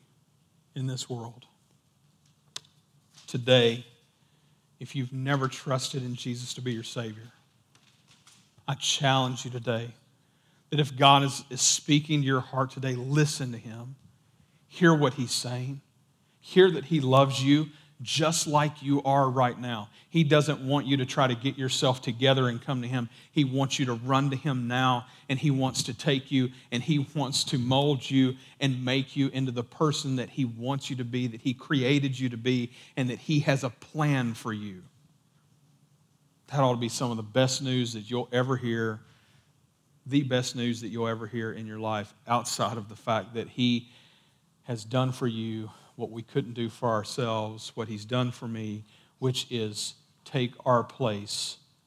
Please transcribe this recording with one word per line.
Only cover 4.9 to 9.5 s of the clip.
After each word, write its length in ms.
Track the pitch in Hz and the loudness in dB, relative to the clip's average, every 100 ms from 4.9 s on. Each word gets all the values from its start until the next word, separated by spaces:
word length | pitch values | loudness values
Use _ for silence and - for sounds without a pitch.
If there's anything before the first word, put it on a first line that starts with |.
you've 180 | 139 123 | -6 -6
never 360 | 131 131 143 135 | -4 -2 0 0
trusted 540 | - - 131 - 139 | -4 -4 -4 -2 -6
in 120 | 123 | -6
Jesus 400 | 120 127 120 123 | -8 -6 -8 -8
to 60 | - | -8
be 120 | 127 | -6
your 100 | 113 | -6
Savior, 500 | 113 131 113 107 117 _ _ _ _ _ _ _ _ _ _ _ _ _ - | -6 -8 -8 -10 -18 _ _ _ _ _ _ _ _ _ _ _ _ _ -10
I 60 | |
challenge 720 | 139 - - 143 135 127 127 | -6 -2 0 2 2 0 -4
you 60 | 127 | -8